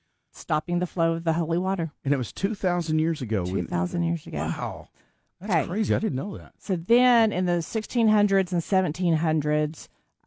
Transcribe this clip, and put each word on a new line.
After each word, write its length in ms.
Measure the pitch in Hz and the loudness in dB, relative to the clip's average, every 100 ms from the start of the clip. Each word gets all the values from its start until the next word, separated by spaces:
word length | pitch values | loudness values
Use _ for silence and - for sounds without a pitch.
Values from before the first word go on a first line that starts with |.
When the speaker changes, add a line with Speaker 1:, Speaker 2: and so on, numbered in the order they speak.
| _ _ _ | _ _ _
Speaker 1:
stopping 480 | - - 156 - 175 | -14 -2 -2 0 -2
the 80 | 175 | -2
flow 260 | 185 165 | 0 0
of 120 | 165 165 | 0 0
the 80 | |
holy 240 | 160 165 175 | 0 0 0
water. 320 | 185 190 165 - | 0 -2 -4 -4
Speaker 2:
And 80 | 135 | -2
it 40 | 139 | 0
was 140 | 120 | -2
two 240 | - 196 208 | -4 -4 -2
thousand 420 | 185 175 160 156 | -2 0 0 0
years 220 | 160 151 | 0 -2
ago. 220 | 117 104 | -2 -2
When 100 | 90 | 0
Speaker 1:
Two 140 | 92 - | -2 -2
thousand 340 | 175 175 175 | -2 -2 -2
years 220 | 170 165 160 | -2 -2 -4
ago. 120 | 156 | -6
Speaker 2:
Wow. 480 | 160 156 120 92 - _ _ _ _ _ | -4 -4 -6 -8 -14 _ _ _ _ _
That's 120 | 202 | -2
Speaker 1:
Okay. 140 | 170 95 | -2 0
Speaker 2:
crazy. 280 | 196 185 107 | -2 0 0
I 40 | |
didn't 180 | 202 131 | 0 -2
know 200 | 196 101 | -6 -8
that. 140 | 78 - | -12 -12
Speaker 1:
So 160 | - 175 | -4 -4
then 560 | 175 240 254 240 220 | 2 4 6 4 4
in 140 | 165 180 | 2 0
the 160 | 175 | 0
sixteen 460 | - 214 - 247 220 | -2 -6 -2 2 4
hundreds 420 | 214 208 196 185 | 4 4 2 2
and 100 | 175 | -2
seventeen 520 | - 190 180 170 175 156 | 2 2 2 0 0 2
hundreds, 720 | 165 156 151 151 151 160 - _ _ _ | 2 0 2 0 0 -4 -16 _ _ _